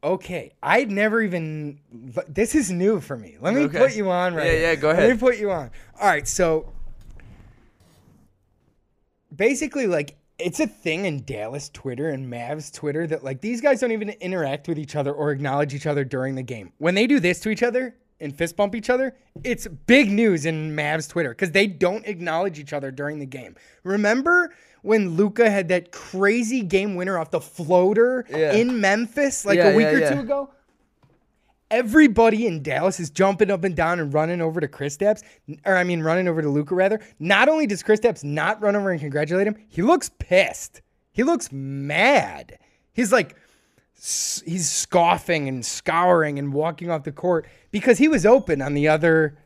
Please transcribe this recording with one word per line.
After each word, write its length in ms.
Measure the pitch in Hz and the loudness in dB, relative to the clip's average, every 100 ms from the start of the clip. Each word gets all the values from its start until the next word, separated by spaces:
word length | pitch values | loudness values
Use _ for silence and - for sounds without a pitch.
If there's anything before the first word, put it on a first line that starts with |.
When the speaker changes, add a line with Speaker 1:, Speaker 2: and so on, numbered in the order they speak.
Speaker 1:
okay, 500 | 143 185 - 175 - _ | -2 -4 -6 -10 -12 _
I'd 280 | 135 196 269 | 0 2 2
never 300 | 196 214 226 | 0 0 0
even, 560 | 214 175 160 156 151 147 _ 120 127 117 175 | -2 -2 -6 -8 -10 -12 _ -20 -10 -8 -6
this 260 | 151 226 311 | -2 0 0
is 140 | 226 | 0
new 260 | 180 190 214 | 0 0 0
for 160 | 139 127 | -4 -12
me. 200 | 104 - | -12 -8
Let 140 | 147 | -2
me 80 | 240 | 0
Speaker 2:
Okay. 160 | 294 170 | 0 2
Speaker 1:
put 160 | 269 | 2
you 160 | 214 196 | 2 -2
on 240 | 180 180 | 0 0
right 120 | 170 151 | 0 0
Speaker 2:
Yeah, 60 | |
Speaker 1:
now. 60 | 160 | 2
Speaker 2:
yeah, 160 | 165 | 2
go 140 | 156 139 | 2 2
Speaker 1:
Let 80 | 165 | 4
me 60 | |
Speaker 2:
ahead. 160 | 220 240 | 4 4
Speaker 1:
put 180 | 254 240 | 2 2
you 120 | 208 | -2
on. 180 | 180 127 - - - | -4 -6 -14 -20 -2
All 80 | 202 | 2
right, 180 | 156 131 | 2 -2
so 460 | - 175 160 - - - - - - - - - _ _ _ _ _ _ _ _ _ _ _ _ _ _ _ _ _ _ | 0 0 0 -4 -12 -12 -14 -20 -20 -20 -20 -20 _ _ _ _ _ _ _ _ _ _ _ _ _ _ _ _ _ _
basically, 520 | 143 214 277 294 285 233 | -2 0 0 -4 -2 -2
like, 300 | 170 143 - _ _ | -2 -4 -12 _ _
it's 200 | 180 - | -6 -2
a 60 | 294 | -4
thing 380 | - 175 160 | -4 -4 -2
in 200 | 196 147 | -2 -6
Dallas 440 | 113 117 110 139 143 | -8 -8 -8 -10 -14
Twitter 420 | - 135 123 156 | -12 -10 -6 -6
and 160 | 135 131 | -6 -8
Mavs 400 | 120 120 151 147 | -10 -10 -10 -12
Twitter 340 | - 151 143 165 | -10 -6 -4 -4
that, 160 | 151 | -6
like, 160 | 135 135 | -6 -8
these 200 | 208 240 | -6 -2
guys 200 | 285 269 | 0 2
don't 120 | 247 | 0
even 180 | 220 208 | -2 -6
interact 560 | 202 180 185 147 143 143 | -8 -6 -4 -4 -4 -6
with 100 | 156 | -8
each 180 | 143 147 | -6 -4
other 160 | 143 | -4
or 180 | 147 151 | -2 -4
acknowledge 440 | 139 143 139 151 | -2 -2 -2 -2
each 120 | 139 151 | -4 -4
other 180 | 147 | -2
during 300 | 135 135 131 | -2 -4 -4
the 80 | 131 | -6
game. 300 | 123 120 95 _ | -8 -12 -14 _
When 160 | 156 185 | -2 0
they 100 | 233 | 2
do 140 | 285 | 2
this 180 | 175 170 | 2 -2
to 100 | 220 | -2
each 120 | 214 | -2
other 340 | 240 240 254 - _ _ | 0 0 -4 -10 _ _
and 140 | 151 143 | -12 -6
fist 200 | 170 - | -6 -2
bump 180 | 202 | -4
each 160 | 220 208 | -4 -2
other, 260 | 254 262 254 _ - | 0 0 -6 _ -12
it's 220 | - 233 214 160 - | -6 -6 -8 -14 4
big 240 | 254 240 | 4 6
news 360 | 202 226 175 147 | 2 2 2 -2
in 280 | 160 156 | -4 -6
Mavs 340 | 151 147 156 151 | -4 -4 -4 -4
Twitter 240 | - 151 | -4 -4
'cause 180 | 117 190 | -4 0
they 140 | 190 208 | 2 2
don't 360 | 165 180 208 202 | 2 -2 0 -8
acknowledge 520 | 190 170 160 196 151 | -8 -4 -2 -4 -6
each 140 | 143 | -10
other 180 | 147 139 | -8 -8
during 280 | 131 143 151 | -8 -10 -8
the 60 | 139 | -12
game. 280 | 135 113 - _ _ | -14 -18 -20 _ _
Remember 680 | 180 202 208 240 277 349 339 - _ _ | -4 0 2 2 2 2 2 -6 _ _
when 340 | 202 220 190 160 | 0 0 2 0
Luka 340 | 208 214 233 | 0 4 2
had 180 | 202 175 | 2 0
that 220 | 180 175 | -2 -2
crazy 720 | - - 185 196 233 226 262 | -18 -12 0 2 2 0 -2
game 320 | 196 190 202 | 0 0 0
winner 240 | 185 180 185 | -4 -4 -4
off 140 | 160 | -2
the 80 | 170 | -4
floater 840 | - - 156 180 185 208 240 254 240 | -6 -10 2 4 4 4 4 2 -4
Speaker 2:
Yeah. 220 | 156 156 | 0 2
Speaker 1:
in 280 | 208 240 247 | 4 2 2
Memphis, 640 | 202 202 233 - 277 - | 2 2 0 0 -2 -2
like, 120 | 208 196 | 0 4
Speaker 2:
Yeah, 120 | 190 | 6
Speaker 1:
a 40 | 196 | 6
week 100 | 226 | 4
Speaker 2:
yeah, 60 | |
Speaker 1:
or 60 | - | 4
Speaker 2:
yeah. 160 | 160 | 2
Speaker 1:
two 60 | 285 | 0
ago? 300 | 233 277 277 _ _ _ _ _ _ _ _ _ _ _ _ | -2 -4 -4 _ _ _ _ _ _ _ _ _ _ _ _
Everybody 760 | 226 240 262 302 208 226 220 233 | -2 4 6 6 8 4 4 0
in 160 | 165 | -2
Dallas 360 | 139 135 175 185 | -4 -2 -2 -2
is 120 | 160 | -8
jumping 400 | - 190 196 202 | 2 2 2 0
up 120 | 196 | 0
and 140 | 190 165 | -2 -2
down 240 | 165 175 | -2 0
and 120 | 151 | -2
running 260 | 147 160 175 | 0 -2 -2
over 180 | 165 160 | -2 -4
to 80 | 147 | -6
Kristaps, 560 | - 143 143 202 214 - _ - 151 - | -6 -8 -2 0 0 -4 _ -18 -10 0
or, 100 | 185 | 0
I 80 | |
mean, 160 | 180 175 | 2 0
running 240 | 160 170 180 | 0 0 0
over 140 | 165 | 0
to 80 | 151 | 0
Luka, 260 | 143 147 | 0 0
rather. 240 | 185 190 214 - _ | 2 2 2 -6 _
Not 320 | 160 202 254 | 0 2 2
only 160 | 311 294 | 2 0
does 160 | 196 | -4
Kristaps 420 | - 214 233 - | 0 2 2 -2
not 360 | 143 147 156 214 | -6 -4 -2 -2
run 120 | 208 | -2
over 160 | 202 196 | 0 -2
and 80 | 170 | -4
congratulate 480 | 147 143 151 180 202 | -4 -4 -2 0 -2
him, 80 | 214 _ | -4 _
he 140 | - | -4
looks 280 | 202 339 - _ | 2 2 0 _
pissed. 640 | - 180 180 - - - _ _ _ | 0 2 2 -2 -16 -20 _ _ _
He 100 | - | -2
looks 260 | 254 339 - | 0 0 -4
mad. 1040 | 135 135 139 139 151 226 277 - 78 - - _ _ _ | -12 -10 -8 -6 0 4 4 2 -10 -18 -20 _ _ _
He's, 180 | - 233 | -4 2
like, 240 | 240 170 - _ _ _ _ _ _ | 2 0 -8 _ _ _ _ _ _
s-, 440 | - - - - - | -8 -6 -6 -8 -6
he's 200 | 175 156 | -4 -4
scoffing 800 | - - 180 170 175 - 165 139 | -4 0 2 4 2 0 -2 -2
and 180 | 131 | -6
scouring 760 | 120 - - 165 180 175 156 143 | -8 -8 -2 2 4 4 2 -2
and 160 | 143 | -4
walking 360 | 139 160 165 170 | -2 -2 -4 -6
off 120 | 165 | -6
the 100 | 143 | -6
court 340 | 143 175 170 - _ _ | -6 -2 -2 -4 _ _
because 280 | 214 220 226 | -4 2 6
he 100 | 302 | 6
was 160 | 302 | 4
open 380 | 180 254 202 147 | 6 4 4 -2
on 100 | 135 | -2
the 160 | 143 151 | 0 2
other 480 | 156 165 160 156 147 | 4 4 4 2 -2